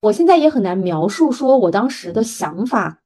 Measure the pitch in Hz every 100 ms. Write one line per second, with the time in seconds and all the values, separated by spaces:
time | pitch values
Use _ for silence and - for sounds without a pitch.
0 | 214 214 339 349 302 269 190 185 180 160
1 | 175 202 311 247 262 269 185 190 254 -
2 | - 226 226 - - 170 247 240 165 160